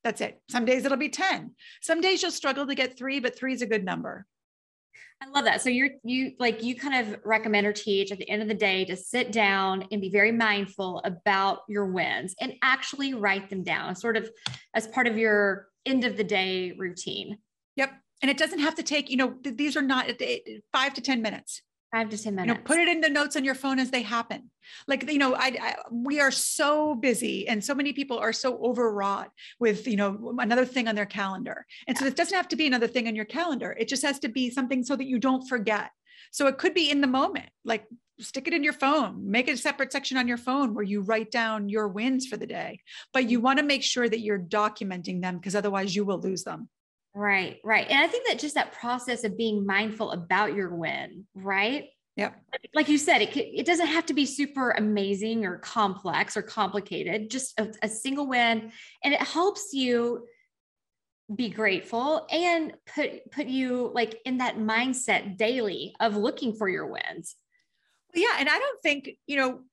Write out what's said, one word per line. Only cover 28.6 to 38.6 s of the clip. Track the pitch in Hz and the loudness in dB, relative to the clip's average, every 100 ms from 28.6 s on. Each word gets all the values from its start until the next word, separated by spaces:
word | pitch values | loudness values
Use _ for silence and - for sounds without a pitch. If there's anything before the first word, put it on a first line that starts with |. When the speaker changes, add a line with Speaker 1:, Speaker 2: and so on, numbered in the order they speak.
| 240 233 233 202 196 196 - - - - | 0 2 2 2 0 -2 -6 -16 -20 0
Speaker 1:
with, | 233 202 262 | 2 2 0
you | |
know, | 202 202 202 233 247 | 0 0 -2 -6 -2
another | 226 247 | 2 4
thing | 254 254 226 | 2 0 0
on | |
their | 208 | -2
calendar. | 202 214 196 190 - - - - - | -2 -4 -4 -4 -8 -10 -14 -14 -4
And | 247 | 0
so | |
Speaker 2:
Yeah. | 269 | 0
Speaker 1:
it | 269 | 0
doesn't | 330 | 2
have | 381 359 | 2 0
to | 320 | 0
be | 302 | 2
another | 254 233 | 2 2
thing | 240 226 | 0 -2
on | |
your | 220 | -4
calendar. | 214 262 349 262 180 - | -4 -4 -2 -2 -4 -4
It | 226 | -2
just | 269 | 0
has | 294 277 | 0 -2
to | 277 | -4
be | 262 247 | -2 -2
something | 254 254 262 | -2 0 0
so | 240 277 | 0 -2
that | 269 | 0
you | 247 | 0
don't | 262 262 254 | 2 0 0
forget. | 247 202 208 - _ _ - - | -2 0 0 -2 _ _ -20 -14
So | - 277 | 2 2
it | 269 | 4
could | 359 | 2
be | 370 302 | 4 2
in | 285 | 4
the | 277 | 4
moment, | 262 302 381 - _ | 4 2 -2 -10 _
like, | - 220 - - _ _ | -2 -2 -4 -20 _ _
stick | 226 269 269 | -10 -6 -2
it | |
in | 339 | 2